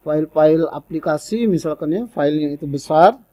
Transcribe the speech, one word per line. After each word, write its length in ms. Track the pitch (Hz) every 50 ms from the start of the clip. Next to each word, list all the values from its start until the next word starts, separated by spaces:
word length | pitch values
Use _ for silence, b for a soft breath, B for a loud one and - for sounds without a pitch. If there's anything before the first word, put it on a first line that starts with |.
file-file 640 | _ 151 151 156 160 156 _ 156 156 156 160 160 165 147
aplikasi, 720 | - 151 - _ 165 160 - 175 151 151 - - 208 226 233
misalkan, 480 | 220 185 160 - 160 151 - 165 147
ya, 100 | 165 202 240 233
filenya 480 | _ - 147 147 151 156 151 147 143
itu 80 | 143 -
besar 560 | 143 139 139 - - 156 156 170 202 240 269 _ _